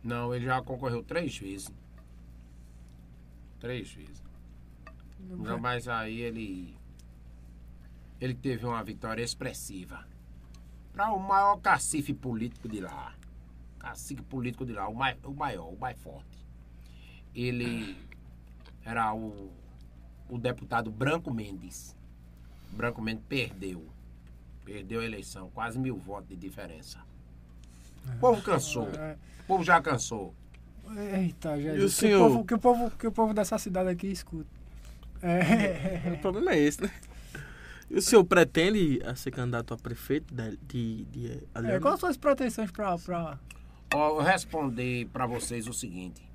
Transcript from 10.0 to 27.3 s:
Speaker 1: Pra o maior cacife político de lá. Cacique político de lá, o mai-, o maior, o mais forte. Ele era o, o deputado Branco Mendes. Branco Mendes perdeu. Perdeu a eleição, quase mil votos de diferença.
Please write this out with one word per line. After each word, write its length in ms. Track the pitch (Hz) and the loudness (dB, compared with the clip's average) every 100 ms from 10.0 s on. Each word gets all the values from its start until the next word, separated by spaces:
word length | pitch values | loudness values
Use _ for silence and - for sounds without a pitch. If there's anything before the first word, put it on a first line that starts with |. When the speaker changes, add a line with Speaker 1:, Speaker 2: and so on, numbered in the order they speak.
| - - - - - - - - - | -16 -20 -18 -18 -18 -18 -18 -18 -16
Speaker 1:
Pra 180 | - 208 | -2 0
o 80 | 202 | 0
maior 380 | 190 196 202 202 | 4 6 8 6
cacife 560 | 196 151 - 156 135 | 6 4 4 -2 -2
político 540 | 127 127 117 120 - 113 | -4 -2 -2 -4 -6 -8
de 120 | 107 | -6
lá. 340 | 90 73 - - - - - - - - | -6 -8 -12 -14 -18 -18 -18 -18 -18 -14
Cacique 460 | 127 117 - 135 | -12 -12 -10 -10
político 420 | - 135 123 123 127 | -8 -4 -4 -4 -6
de 80 | |
lá, 140 | 104 98 | -4 -6
o 80 | 113 | 0
mai-, 220 | 131 131 | 0 0
o 100 | 131 | -10
maior, 380 | 143 147 98 82 | -6 -4 -4 -10
o 60 | 95 | -8
mais 200 | 127 127 | -8 -8
forte. 440 | - 69 - - - - - - - - - - - 120 | -14 -16 -16 -20 -18 -20 -20 -20 -18 -18 -18 -18 -14 -4
Ele 600 | 123 123 120 117 107 95 - - - - - - - - | -2 0 -2 -4 -6 -10 -14 -18 -18 -20 -20 -20 -20 -16
era 300 | - 117 113 | -6 0 0
o, 380 | 110 110 101 95 - - - - - - - - | 0 -6 -10 -14 -16 -20 -18 -20 -18 -20 -18 -10
o 100 | 123 | -4
deputado 500 | 120 123 123 117 110 | -2 -4 -2 -2 -2
Branco 420 | 107 127 165 165 | -2 0 0 -2
Mendes. 640 | 113 104 95 90 - - - - - - - - - - | -6 -6 -10 -12 -14 -16 -18 -20 -20 -20 -20 -20 -18 -14
Branco 280 | 107 113 117 | -4 -2 -2
Mendes 220 | 110 110 - | -4 -4 -4
perdeu. 560 | 139 110 95 95 90 80 - - - - - - - - | -2 -2 -4 -8 -8 -12 -18 -18 -18 -20 -20 -18 -18 -14
Perdeu 340 | 104 95 113 | -12 -6 -4
a 60 | 113 | -4
eleição, 440 | 107 95 - 92 | -6 -10 -12 -12
quase 260 | - 113 117 | -6 -4 -2
mil 160 | 131 104 | -2 -2
votos 300 | 87 101 90 | -6 -10 -10
de 60 | 90 | -12
diferença. 640 | 95 98 90 80 - - - - - | -12 -10 -12 -12 -16 -16 -18 -20 -20